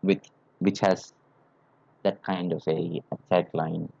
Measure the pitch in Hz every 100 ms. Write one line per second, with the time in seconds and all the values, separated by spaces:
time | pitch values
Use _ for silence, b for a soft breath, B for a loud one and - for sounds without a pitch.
0 | 92 95 - _ _ _ 92 98 101 90
1 | - _ _ _ _ _ _ _ _ _
2 | 101 92 - 95 90 82 - 80 85 82
3 | - - _ 92 87 - 80 85 - -